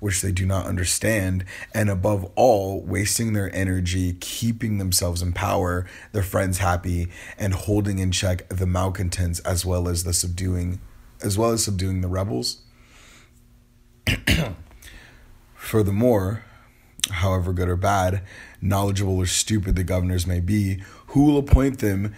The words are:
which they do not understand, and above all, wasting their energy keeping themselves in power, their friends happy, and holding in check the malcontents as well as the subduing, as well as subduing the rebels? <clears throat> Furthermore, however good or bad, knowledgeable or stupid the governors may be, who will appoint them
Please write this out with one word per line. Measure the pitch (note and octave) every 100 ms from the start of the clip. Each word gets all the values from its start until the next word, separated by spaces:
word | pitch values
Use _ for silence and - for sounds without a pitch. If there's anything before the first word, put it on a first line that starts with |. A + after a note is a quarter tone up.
which | G#2 F#2
they | F#2+
do | F#2 F#2+
not | F#2+ -
understand, | F#2 F2 - G#2+ A2 F#2 F#2 F#2 - -
and | A2 G#2
above | F#2+ G#2 G2+ F#2 -
all, | B2+ G#2 G2 F#2+
wasting | F2+ F#2+ G#2 - A2+
their | G#2+ G2 F#2
energy | F#2+ F#2 F2 F#2 F2+ F2+
keeping | - - A#2 A2+ A#2 G2+
themselves | F#2+ F#2 F2+ F2
in | F2+
power, | F2 G2 G2 F2+ F2+ F2+ - -
their | G#2
friends | F#2 G2+ F#2+ F#2
happy, | F2+ F2 F2+ F2 F2+ - - -
and | G#2
holding | F#2 - G#2 G#2 F#2+
in | F#2+
check | F2+ F#2+ F2+ -
the | F#2 F#2
malcontents | F2+ F#2 F2+ F2+ - F2 E2+
as | - F2+ F#2+
well | F2+ F2
as | E2+
the | F#2
subduing, | F2 F2+ F2 F#2 F2+ F2 F#2 - - - -
as | G#2 G2
well | A#2
as | A2+
subduing | G#2+ F#2+ F#2+ F#2+
the | F2+
rebels? | F#2 G2 B2 B2 - - - - - - - - - - - _ _ - - -
<clears throat> | - - - B2+ E2+ - - - - - - - - - -
Furthermore, | - A2 G2 G2 B2 G#2+ F#2 A2 - - - _ - - -
however | F2+ F#2+ F#2 F2+
good | F2+ F2+
or | F2+
bad, | G2 G2+ F#2 F#2+ F#2 - - -
knowledgeable | G2 G2 G2+ G2 G2 F#2
or | F2
stupid | - - A2 F#2+ F2
the |
governors | F2+ F#2 F2+ F2+ E2+
may | F2+
be, | F2 G#2 G2 F#2+ - - -
who | C3+ D3
will | C#3+
appoint | C#3 C3+ C3+ -
them | G#2+ G2 G#2